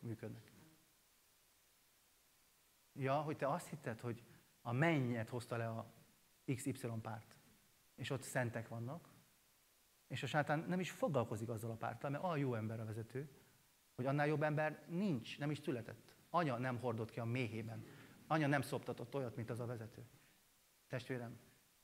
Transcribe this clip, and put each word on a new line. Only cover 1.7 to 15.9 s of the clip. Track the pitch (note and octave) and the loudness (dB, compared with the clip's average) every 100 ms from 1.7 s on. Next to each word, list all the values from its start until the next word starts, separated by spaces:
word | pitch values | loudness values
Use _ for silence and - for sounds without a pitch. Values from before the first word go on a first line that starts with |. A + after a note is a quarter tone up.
| _ _ _ _ _ _ _ _ _ _ _ _ | _ _ _ _ _ _ _ _ _ _ _ _
Ja, | - C3+ C#3+ | -2 2 2
hogy | D3+ D3+ | 2 0
te | C#3 | 2
azt | E3+ - | 0 -2
hitted, | D#3 C3+ A2 | -6 -4 -4
hogy | A#2+ A#2 - - - _ | -4 -4 -8 -20 -20 _
a | B2 | 0
mennyet | A#2+ E3+ D#3 B2 A#2+ A2 | 4 6 6 4 0 -2
hozta | B2 - A#2 | -4 -2 -2
le | A2+ | -2
a | A2+ A2+ - - - _ _ - | -2 -6 -12 -20 -20 _ _ -4
X | A#2+ C3+ | -2 -2
Y | C3 A#2+ A2+ | -2 -2 -4
párt, | A2+ A2+ - - - - - - - | -4 -6 -10 -20 -20 -20 -20 -20 -20
és | - C3 | -8 -2
ott | C3 | -2
szentek | - C3+ A#2+ A#2 A2+ | 0 0 2 0 -4
vannak, | A#2 A#2 E3 - - - _ _ _ _ _ _ _ - | -6 -6 -8 -12 -20 -20 _ _ _ _ _ _ _ -8
és | - | -4
a | B2+ | 2
sátán | D3+ C#3+ D3+ E3+ | 4 4 2 2
nem | F3+ | 0
is | F3 | 0
foglalkozik | - C4 C3 A2+ A2 A2+ | 0 2 4 2 0 -2
azzal | A2 A2+ | -4 -4
a | A2 | -4
párttal, | A#2 A#2+ C#3+ | -4 -4 -4
mert | C#3+ | -2
olyan | F3+ D3+ | 0 2
jó | C3+ | 2
ember | A2+ G#2+ A2+ | 0 -2 -4
a | |
vezető, | A2 A2 A2 B2+ D3+ - - - - _ _ | -4 -6 -6 -6 -8 -12 -20 -20 -20 _ _
hogy | - C3 | -2 2
annál | D3 D3 | 4 4
jobb | D3+ | 4
ember | D3+ D3+ D#3 D3+ - | 4 4 2 -2 -4
nincs, | E3+ G#3 B2+ A2+ - | 0 2 2 -2 -4
nem | D3 | -2
is | D3 | -2
született. | E3 B2 A2 | -2 -2 -4